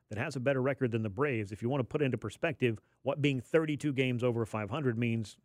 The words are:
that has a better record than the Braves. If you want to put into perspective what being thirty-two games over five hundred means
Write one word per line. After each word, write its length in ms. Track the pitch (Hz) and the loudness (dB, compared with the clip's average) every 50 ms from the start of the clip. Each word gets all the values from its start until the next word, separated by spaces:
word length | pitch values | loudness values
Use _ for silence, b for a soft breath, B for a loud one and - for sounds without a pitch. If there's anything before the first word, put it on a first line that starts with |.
| _ - | _ -10
that 80 | 104 104 | -6 -6
has 160 | 127 160 135 | -4 -4 -4
a 60 | 135 | -2
better 200 | 120 139 139 131 | 2 2 2 4
record 300 | 127 143 135 - 131 117 | 2 0 0 0 0 0
than 120 | 113 113 110 | 2 0 -2
the 40 | 107 | -2
Braves. 440 | 92 110 147 151 123 110 104 95 | -2 0 0 0 0 0 -2 -4
If 100 | 107 - | -6 -4
you 60 | 113 120 | -2 0
want 120 | 143 139 | 0 0
to 40 | 117 | -2
put 180 | - - 151 | -2 0 0
into 160 | 147 131 117 - | 0 0 0 -2
perspective 640 | - 104 - - - 170 135 - 131 117 110 - - _ _ _ | -4 -6 -6 -2 -2 -2 0 2 0 0 0 -2 -6 _ _ _
what 200 | - 131 143 156 | -4 -4 -2 0
being 180 | 139 143 135 127 | 2 2 0 0
thirty-two 520 | - - - 160 160 156 147 135 - 151 | 0 2 2 2 4 2 -2 -2 -2 -2
games 320 | 131 131 131 127 123 113 123 | 0 2 2 2 2 2 2
over 200 | 123 113 117 113 | 2 2 0 -2
five 220 | - - 110 107 98 | -2 -2 -4 -4 -4
hundred 280 | 120 160 143 127 113 113 | -4 -2 0 0 0 2
means 380 | 120 117 113 113 107 - - _ | 0 0 0 -2 -4 -6 -10 _